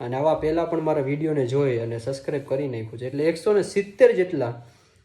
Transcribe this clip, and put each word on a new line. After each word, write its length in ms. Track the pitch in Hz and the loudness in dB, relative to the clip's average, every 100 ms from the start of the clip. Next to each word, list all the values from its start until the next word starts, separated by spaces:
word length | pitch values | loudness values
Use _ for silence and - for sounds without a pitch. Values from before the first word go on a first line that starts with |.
અને 160 | 123 127 | -6 0
આવા 180 | 151 | 0
પહેલાં 360 | 151 151 160 165 | 2 0 0 0
પણ 100 | 160 | 0
મારા 200 | 156 151 | 0 0
વીડિયોને 460 | 135 147 156 147 123 | 0 -2 -2 0 0
જોઈ 320 | 135 143 120 | 2 2 0
અને 200 | 117 117 | -4 -6
સબસ્ક્રાઇબ 440 | 131 135 - 147 139 | -6 -8 -6 -6 -4
કરી 200 | 135 143 | -4 -4
નાખ્યું 300 | 117 110 117 | -6 -8 -10
છે. 80 | 127 | -8
એટલે 180 | 139 | -2
એકસો 280 | 156 170 220 | 0 0 2
ને 100 | 208 | 2
સિત્તેર 500 | - 202 196 - 240 | 2 -2 -2 6 6
જેટલા 540 | 196 180 147 120 120 - - _ _ | 6 0 0 -2 -6 -14 -20 _ _